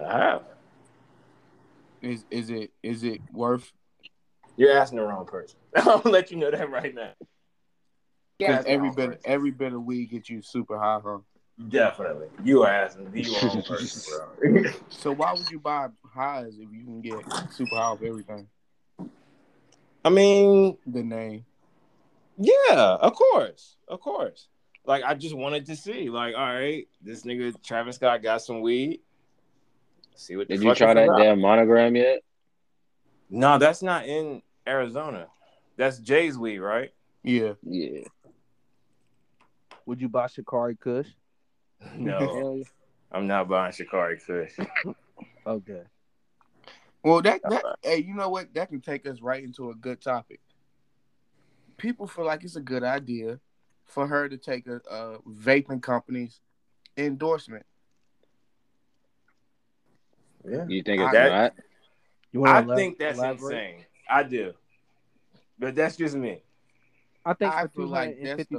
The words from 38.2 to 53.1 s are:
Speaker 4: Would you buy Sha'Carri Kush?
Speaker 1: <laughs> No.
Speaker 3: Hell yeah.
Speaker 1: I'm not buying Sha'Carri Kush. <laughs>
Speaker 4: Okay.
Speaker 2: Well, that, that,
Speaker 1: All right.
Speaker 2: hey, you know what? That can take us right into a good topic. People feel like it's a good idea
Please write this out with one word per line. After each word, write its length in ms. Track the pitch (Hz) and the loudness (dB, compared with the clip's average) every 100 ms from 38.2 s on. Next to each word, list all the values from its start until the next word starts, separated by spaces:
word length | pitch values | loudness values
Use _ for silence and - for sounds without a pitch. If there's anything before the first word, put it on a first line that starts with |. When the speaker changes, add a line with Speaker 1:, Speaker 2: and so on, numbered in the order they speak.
| _ _ _ _ _ _ _ _ _ _ _ _ _ _ _ - - | _ _ _ _ _ _ _ _ _ _ _ _ _ _ _ -18 -12
Speaker 4:
Would 160 | 123 | -8
you 80 | 127 | -4
buy 160 | 123 123 | -4 -4
Sha'Carri 520 | - - 123 120 113 | -6 -6 -2 -2 -4
Kush? 300 | 123 123 147 - _ _ _ _ _ _ | -6 -6 -6 -14 _ _ _ _ _ _
Speaker 1:
<laughs> 160 | - - | -18 -8
No. 220 | - - | -4 -2
Speaker 3:
Hell 360 | 139 131 135 135 | -4 -4 -6 -8
yeah. 60 | 135 _ _ _ _ | -12 _ _ _ _
Speaker 1:
I'm 140 | 92 98 | -6 -2
not 200 | 98 92 | -2 0
buying 240 | 92 92 | 0 -2
Sha'Carri 460 | - 87 92 87 85 - | -6 -6 -2 -2 -4 -8
Kush. 340 | 87 80 - 196 - - | -8 -8 -10 -10 -8 -10
<laughs> 100 | - _ - - _ - | -12 _ -20 -20 _ -10
Speaker 4:
Okay. 360 | 110 95 92 87 _ _ _ _ _ _ _ - - _ _ | -10 -10 -16 -18 _ _ _ _ _ _ _ -20 -20 _ _
Speaker 2:
Well, 180 | 151 170 | 4 4
that, 200 | 185 185 - | 4 2 0
that, 140 | 220 | -2
Speaker 1:
All 60 | - | -4
right. 80 | - | -6
Speaker 2:
hey, 200 | - 165 170 | -2 -2 -2
you 80 | 202 | -6
know 120 | 190 | -6
what? 240 | 185 147 | -6 -8
That 140 | 139 175 | -8 -8
can 100 | 143 | -8
take 240 | 156 139 143 | -10 -10 -10
us 140 | 123 | -10
right 200 | 120 135 | -6 -6
into 260 | 131 123 123 | -8 -14 -14
a 60 | 113 | -12
good 260 | 123 120 | -12 -10
topic. 400 | 131 123 - - _ _ _ _ _ _ _ _ _ _ _ _ _ - | -6 -6 -8 -20 _ _ _ _ _ _ _ _ _ _ _ _ _ -10
People 280 | 220 240 202 | -8 -8 -10
feel 180 | - 160 | -6 -4
like 180 | 156 | -4
it's 120 | 175 165 | -8 -14
a 40 | |
good 220 | 127 127 | -8 -4
idea 560 | 123 139 127 | -4 -4 -6